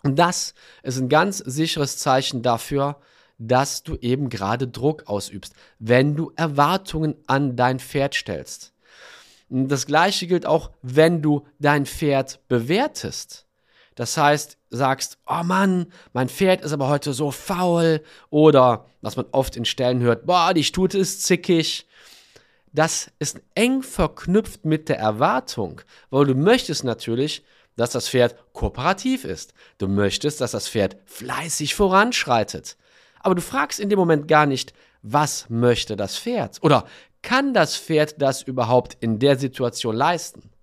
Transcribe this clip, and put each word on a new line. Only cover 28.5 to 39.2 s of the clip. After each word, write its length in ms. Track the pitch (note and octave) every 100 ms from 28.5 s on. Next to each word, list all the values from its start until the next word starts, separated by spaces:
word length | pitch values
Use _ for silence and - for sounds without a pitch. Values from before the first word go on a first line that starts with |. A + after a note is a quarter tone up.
kooperativ 720 | - G#2+ - D3 G3 C4 C4
ist. 300 | - - - _ - _
Du 80 | F#2+
möchtest, 540 | G2 G2+ - D3 D3
dass 100 | B2
das 180 | A2 -
Pferd 280 | A2+ F#2+ -
fleißig 720 | _ - B2 B2+ D#3+ - D3 -
voranschreitet. 1000 | G3 F#3+ A#3 A#3+ - A#2 G#2 F2 - - _ _ _ _
Aber 160 | G3 F3+
du 60 |
fragst 360 | - C4 C#4+ -
in 100 | G3+
dem 80 | G3+
Moment 280 | E3+ D#3 D3+
gar 180 | D3+
nicht, 300 | D3+ C3+ - _ _ _
was 460 | G#2+ C#3+ D3+ - -
möchte 460 | A#2 B2 A2+ -
das 240 | G#2 G2 -
Pferd? 400 | A#3 A#3+ A2+ -
Oder 220 | D#3+ C3 - - _ _
kann 320 | - B3+ C#4
das 220 | A3+ D#3 -
Pferd 440 | - D3+ D3+ -
das 220 | C3+ C3+
überhaupt 540 | - B2+ A2+ B2+ - -
in 220 | A#2 A2